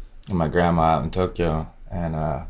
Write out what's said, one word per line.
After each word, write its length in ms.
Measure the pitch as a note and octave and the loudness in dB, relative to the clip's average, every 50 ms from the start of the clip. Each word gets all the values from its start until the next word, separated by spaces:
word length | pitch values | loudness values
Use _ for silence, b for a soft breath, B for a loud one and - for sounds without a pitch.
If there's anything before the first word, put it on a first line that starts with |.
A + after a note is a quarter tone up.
| - - - - - - | -14 -14 -16 -16 -8 -4
and 80 | G2+ F2 | 0 0
my 100 | D#2+ D#2 | 0 2
grandma 340 | C#2+ F2 F2 E2+ E2+ E2 | 2 2 4 4 4 4
out 220 | D#2+ D#2+ D#2+ D2+ C#2+ | 4 4 4 2 0
in 80 | D#2+ | -2
Tokyo, 580 | - F#2 F2+ F2+ - - F2 E2 D#2 D#2 D#2 - - - - - | -2 0 -2 0 0 0 0 0 0 -2 -4 -6 -10 -16 -14 -8
and, 240 | - F2+ E2+ E2 D#2 | -6 -4 -4 -2 -2
uh, 260 | D#2 D#2 D#2+ C#2+ C2+ - | -2 -2 -2 -2 -4 -6